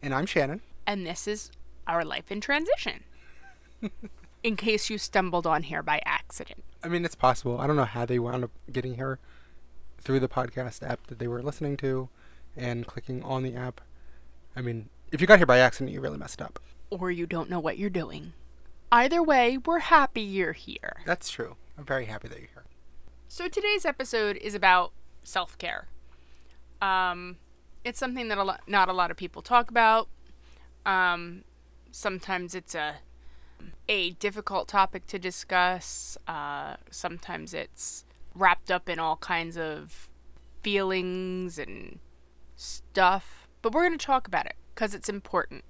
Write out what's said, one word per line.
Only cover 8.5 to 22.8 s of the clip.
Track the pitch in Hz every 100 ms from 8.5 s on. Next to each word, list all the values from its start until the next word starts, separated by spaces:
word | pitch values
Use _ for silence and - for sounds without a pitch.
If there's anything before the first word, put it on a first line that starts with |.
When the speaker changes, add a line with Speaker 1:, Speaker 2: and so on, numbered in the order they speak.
| - -
Speaker 1:
getting | 127 127 120
here | 131 131 - - - - - - - -
through | - 135
the | 127
podcast | - 127 131 127 - 139
app | 123 -
that | 113
they | 120
were | 120
listening | 131 - 147 139
to | 135 131 127 - - - - -
and | 123 120 120
clicking | - - 127
on | 127 131
the | 131 120
app. | 127 - - - - - - - - -
I |
mean, | 123 117 107 - -
if | 151
you | 175
got | 208
here | 165
by | 123
accident, | 127 - 135
you | -
really | 135 147
messed | 120 -
up. | - - - - -
Speaker 2:
Or | 196 180
you | 175 170
don't | 175 160
know | 175
what | 156 -
you're | 202
doing. | 180 156 151 156 - - - - - -
Either | 240 262 330
way, | 320 277 240 262
we're | 285 339
happy | - 320 277 -
you're | 208 190 170
here. | 160 - - - - -
Speaker 1:
That's | 175 -
true. | - 117 - - -
I'm | 139
very | 135 113
happy | 107 -
that | -
you're | -
here. | - - -